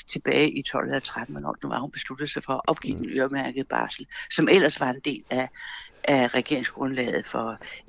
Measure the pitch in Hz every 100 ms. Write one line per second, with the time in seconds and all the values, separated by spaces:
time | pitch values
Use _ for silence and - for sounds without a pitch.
0 | - 143 - 131 156 - - - - 139
1 | - - 120 143 143 - 143 123 143 -
2 | - 131 147 143 - 131 - 160 - -
3 | - 131 135 139 131 131 135 - 113 -
4 | - - - - 156 185 151 - 135 123
5 | 151 123 - 127 131 - - - - -
6 | - 135 120 127 - 135 120 - 135 131
7 | 120 - - 123 113 110 - -